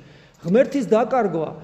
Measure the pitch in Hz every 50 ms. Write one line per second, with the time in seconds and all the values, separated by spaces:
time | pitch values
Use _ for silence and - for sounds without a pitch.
0 | - - - - - _ _ _ - 160 190 233 285 226 - 285 240 170 220 214
1 | 247 233 262 262 226 196 160 165 156 139 - -